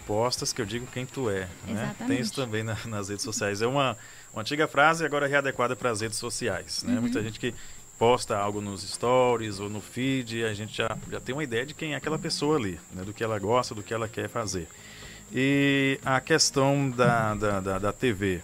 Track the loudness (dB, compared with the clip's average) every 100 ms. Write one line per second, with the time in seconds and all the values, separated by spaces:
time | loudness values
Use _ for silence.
0 | -2 0 2 0 -2 -2 -4 -4 -6 -8
1 | -8 -4 0 0 -4 -8 -6 -4 -4 -4
2 | -2 0 -2 -4 -2 -2 -2 -4 -4 -6
3 | -4 -6 -4 -2 -2 0 2 2 0 -2
4 | -8 -20 -14 -8 -4 0 2 6 6 6
5 | 2 0 2 2 2 2 0 0 0 0
6 | -2 -4 -6 -4 -2 -2 -4 -4 0 0
7 | 2 0 -4 -4 -4 -4 -10 -16 -14 4
8 | 6 6 4 0 0 -2 -4 -6 -8 -2
9 | 4 6 6 4 0 -4 -6 -6 -8 -4
10 | -2 -2 -2 -2 -2 -4 -6 -4 -4 -4
11 | -8 -8 -6 -6 -2 -2 -4 -6 -6 -4
12 | -2 -2 -2 0 2 2 0 -4 -8 -10
13 | -8 -4 -2 0 2 2 2 -4 -6 -4
14 | -4 -4 -4 -4 -4 -4 -6 -12 -20 -16
15 | -16 -16 -6 0 2 4 4 4 2 0
16 | 0 0 2 2 4 4 4 4 2 4
17 | 6 6 2 2 2 2 0 0 0 0
18 | 0 2 2 0